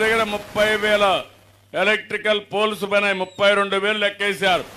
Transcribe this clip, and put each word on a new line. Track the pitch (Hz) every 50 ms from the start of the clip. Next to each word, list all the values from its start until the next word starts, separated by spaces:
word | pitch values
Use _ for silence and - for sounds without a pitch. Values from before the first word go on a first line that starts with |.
| 220
దగ్గర | 220 226 226 220 214 208
ముప్పై | 208 - - - 208 208 214 214 208 208
వేల | 214 208 208 208 196 180 143 - - - - _ _ _ _ _ _ - 160 190
ఎలక్ట్రికల్ | 202 214 220 - - 208 208 208 214 214 202 202 -
పోల్స్ | 190 202 214 214 220 170 196 196
పోయినాయి, | 202 202 202 202 196 185 185
ముప్పై | 185 - - 202 202 202 202
రెండు | 202 196 196 196 190
వేలు | 208 214 214 208
లెక్కేశారు. | 202 202 196 202 202 190 147 190 190 180 156 123 - -